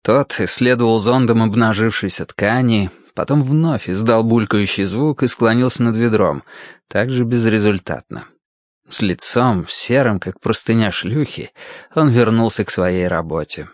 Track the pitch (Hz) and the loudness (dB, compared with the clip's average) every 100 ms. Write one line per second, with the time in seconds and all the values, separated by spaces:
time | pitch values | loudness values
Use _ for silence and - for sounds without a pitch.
0 | - 110 - - 92 - 123 123 117 113 | 2 0 0 -4 -4 0 0 2 2 2
1 | 104 127 120 113 110 107 113 104 113 - | 2 2 2 2 2 2 2 2 -2 -2
2 | 98 - - - 101 123 127 110 92 - | -4 -4 -6 -2 0 2 2 0 -2 -8
3 | _ - - 147 131 151 165 143 - 92 | _ -8 0 0 2 0 0 -2 -4 -2
4 | 113 113 113 117 104 107 98 - 98 104 | 2 2 4 2 2 0 0 -2 -4 0
5 | 151 143 123 - 113 117 127 - 117 110 | -2 0 -2 2 2 4 2 0 0 2
6 | 117 107 92 73 - - - - _ 98 | 2 2 2 0 -10 -20 -20 -20 _ -4
7 | 120 127 117 123 113 107 104 98 - 71 | -2 -2 0 2 2 2 2 -2 -6 -10
8 | _ - - _ _ _ _ _ _ - | _ -16 -16 _ _ _ _ _ _ -4
9 | 107 87 - 123 127 98 80 - - 127 | -2 0 -2 0 2 0 -2 -6 0 0
10 | 123 98 - - - 113 - 113 107 - | 2 -2 -6 -8 -2 -2 0 0 0 -2
11 | 95 139 143 - - - - - - - | -6 -4 -4 -8 -16 -18 -20 -20 -6 0
12 | 151 120 113 113 113 - 101 - 90 92 | 2 4 4 2 2 -2 -4 -2 0 0
13 | 90 85 80 80 76 - 73 | -2 -2 -4 -6 -6 -12 -14